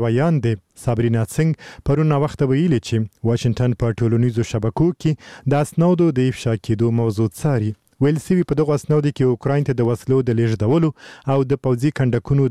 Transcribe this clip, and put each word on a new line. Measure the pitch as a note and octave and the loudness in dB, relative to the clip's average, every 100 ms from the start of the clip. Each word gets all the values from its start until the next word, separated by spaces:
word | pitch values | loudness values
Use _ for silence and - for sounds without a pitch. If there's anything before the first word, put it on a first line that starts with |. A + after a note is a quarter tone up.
| A#2 | 2
ویاندې | A#2+ E3 D#3 A2+ G#2+ _ - - | 2 2 0 0 -4 _ -8 -4
سابرینا | A2+ A#2 A2+ A2 - | 0 0 0 -2 0
سنګ | D#3+ D3+ - - - | -2 -2 -10 -8 -2
پرون | C#3+ D#3 C#3 | 0 2 0
ناوخته | D3 - C#3 | -2 -2 0
ویلي | C3+ F3 A#2+ - | 2 2 0 0
چې | A2+ A2 - A2+ | -2 -4 -4 -2
واشنګټن | A#2 A#2+ A2 B2 G#2+ A#2 | 0 0 0 -2 0 -2
په | G#2+ | 0
ټولنیزو | A#2 A#2 B2 A2+ A2 | 0 2 0 0 -4
شبکو | A2 A2 - E3+ - | -2 -2 0 0 0
کې | D#3 D3+ - - C3 | -4 -4 -8 -10 -2
د | C#3+ D3+ | -2 0
اسنادو | - E3+ F3 E3+ | 0 2 2 2
د | B2+ B2+ | 2 0
افشا | - A#2+ A2+ | -2 -2 -2
کېدو | - G#2+ A#2 A#2 | -2 0 0 0
موضوع | A2+ G2+ A2 | 0 0 -2
څاري. | - D#3 B2 G#2+ G#2+ _ - | -2 -2 -2 -2 -6 _ -2
ویل | C#3 D#3 | 0 0
سوي | - F#3 - | 0 -2 0
په | C#3+ | 0
دغو | D3+ C#3+ | 0 -2
اسنادو | - D3+ D3 - | 0 0 0 0
کې | B2+ | 0
اوکراین | A#2 C3+ C#3+ C#3+ | 0 -2 -2 0
ته | A#2+ | 0
د | A#2 | 0
وسلو | A#2 - C3 B2 | -2 0 0 0
د | A2+ | 0
لېږدولو | A#2 A2 A2 E3 D#3+ - - - - | 0 2 2 2 0 -2 -14 -8 -2
او | C#3 C3 | 0 0
د | C#3 | -2
پوځي | C3 A#2+ D3 - | -2 0 0 0
کنډکونو | B2+ A#2 - C#3 C3 | 0 0 0 0 0